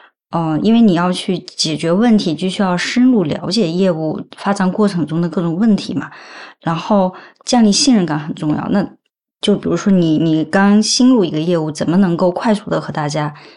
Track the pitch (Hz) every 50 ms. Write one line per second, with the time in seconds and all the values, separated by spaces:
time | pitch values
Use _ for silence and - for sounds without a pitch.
0 | - _ _ _ _ _ - 170 165 156 156 151 - 208 226 233 233 208 170 170
1 | 175 180 180 - - - 185 165 - - - - - 160 151 147 165 165 175 196
2 | 240 240 220 196 180 185 151 151 185 190 185 - 202 185 180 175 - - - 240
3 | 254 262 247 214 170 143 - - - 160 196 233 196 160 165 180 196 185 165 156
4 | 160 156 - - - - - - - 196 202 202 185 185 170 - 208 196 170 175
5 | 151 - 156 165 175 170 - 196 170 170 160 180 233 226 196 147 - - - -
6 | - - - - - - - - - - - _ - 165 165 165 - - 214 196
7 | 185 185 - - - - _ _ _ - 254 240 220 208 196 - - 277 240 208
8 | 175 156 147 151 151 165 - - 160 151 151 - - - 190 202 170 - - _
9 | _ _ _ _ _ _ _ _ - 208 202 - - 165 170 170 - 208 196 180
10 | 170 160 156 151 165 165 156 156 156 151 - 196 196 202 202 214 214 - - -
11 | 247 254 262 226 180 151 - 156 160 180 175 165 156 156 147 - - 294 233 196
12 | 202 175 170 - 190 180 180 - - 240 208 202 - - 165 160 151 - 151 156
13 | 147 147 147 156 151 143 147 - - - -